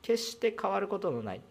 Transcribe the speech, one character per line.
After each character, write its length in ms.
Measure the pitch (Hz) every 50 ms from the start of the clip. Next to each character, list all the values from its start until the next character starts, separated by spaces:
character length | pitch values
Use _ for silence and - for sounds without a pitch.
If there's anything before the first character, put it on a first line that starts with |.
決 220 | - - 233 226 226
し 120 | - - -
て 160 | - 226 226 -
変 120 | - 196
わ 80 | 196 196
る 80 | 202 196
こ 100 | 202 190
と 140 | - 175
の 100 | 131 117
な 140 | 110 104 92
い。 60 | 110 - -